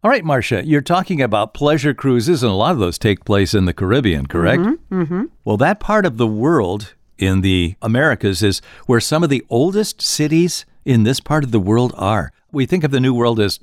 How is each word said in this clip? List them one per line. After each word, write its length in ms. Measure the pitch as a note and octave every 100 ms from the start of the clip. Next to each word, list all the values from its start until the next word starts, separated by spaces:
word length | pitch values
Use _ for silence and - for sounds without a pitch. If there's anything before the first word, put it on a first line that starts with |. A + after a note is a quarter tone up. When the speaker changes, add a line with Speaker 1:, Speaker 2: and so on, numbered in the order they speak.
Speaker 1:
All 60 | G#3
right, 140 | C4+ E3
Marcia, 400 | C3+ - G#2 C#3+
you're 160 | D3
talking 400 | C3 F3 F#3+ E3
about 320 | B2+ G#2 G#2+
pleasure 400 | - D3 D#3 C#3+
cruises, 480 | C3+ C3+ B2 A2+ E3+
and 100 | A#2+
a 40 | F#2+
lot 160 | B2
of 80 | E3+
those 180 | F#2 E2+
take 260 | A2 G2
place 300 | - G2+ F#2+
in 120 | G#2+ F#2
the 80 |
Caribbean, 520 | E2+ F#2 B2 A#2+ D#2 C2+
correct? 360 | E2+ E2+ B2+
Speaker 2:
Mm-hmm, 400 | F#3+ E4 - F#3+
mm-hmm. 220 | E3 F3 C#4 _ -
Speaker 1:
Well, 120 | G#2+
that 220 | C#3+ G3+
part 260 | - G#3+ F#3+
of 100 | A2+
the 80 | A#2
world 680 | G#2+ C3 E3 F#2+ G#2 G#2 _ _ _
in 220 | F#2+ F#2+
the 340 | F#2+ F#2+ E2+ F2+
Americas 580 | A2+ A#2 D3+ A#2 G#2 F#2
is 200 | G2+ F#2+ - - -
where 120 | A#2+
some 240 | - D#3
of 60 | E3+
the 160 | C3+ -
oldest 520 | A#2 D#3+ G3 G#3+ -
cities 640 | - - D3+ D#3+ F3 - - _ -
in 180 | B2
this 160 | G#2+ C3
part 240 | - D3+
of 80 | C#3
the 80 | A2+
world 340 | F#2 A2 B2 -
are. 340 | F#2+ G#2+ D2+ _ _
We 140 | D3 C3
think 180 | F3+
of 60 | D3+
the 80 | C3+
New 140 | B2+
World 260 | B2 A#2+ A2+
as, 200 | G2+ -